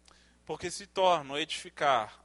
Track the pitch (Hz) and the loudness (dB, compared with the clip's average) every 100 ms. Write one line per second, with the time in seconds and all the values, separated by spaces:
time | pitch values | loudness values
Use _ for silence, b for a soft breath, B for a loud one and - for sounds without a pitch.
0 | _ b b b - 156 175 - 202 - | _ b b b -12 -8 -8 -10 -10 2
1 | 185 170 135 143 156 - 180 - 147 123 | 4 4 0 -6 -6 -8 -12 -2 2 2
2 | 107 - | 0 -8